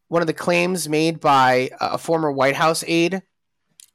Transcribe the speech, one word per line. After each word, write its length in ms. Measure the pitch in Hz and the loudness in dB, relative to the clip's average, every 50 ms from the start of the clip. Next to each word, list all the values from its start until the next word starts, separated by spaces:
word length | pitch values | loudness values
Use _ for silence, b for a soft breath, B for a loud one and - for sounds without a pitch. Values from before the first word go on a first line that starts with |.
| _ - | _ -4
one 140 | 165 170 | -2 0
of 40 | 175 | 0
the 60 | 160 | -2
claims 560 | 160 - - 180 175 175 175 180 185 175 151 151 | -2 -4 -2 0 0 0 0 0 -2 -4 -4 -2
made 320 | 151 151 160 165 165 - | 0 0 0 0 -2 0
by 480 | - 151 139 135 131 131 127 127 127 - - - | 2 4 4 6 6 4 4 2 0 -2 -4 -6
a, 60 | - 90 | -4 -4
a 100 | - - | -4 -6
former 340 | - - 165 160 160 147 | -4 -2 -2 0 0 -2
White 240 | 139 135 131 135 135 | 0 0 0 0 0
House 260 | 156 165 160 165 160 - | 2 0 0 0 -2 -2
aide. 360 | - 165 165 170 170 185 190 - _ _ _ _ _ _ _ _ _ _ _ - _ | -2 0 0 0 0 -2 -6 -8 _ _ _ _ _ _ _ _ _ _ _ -20 _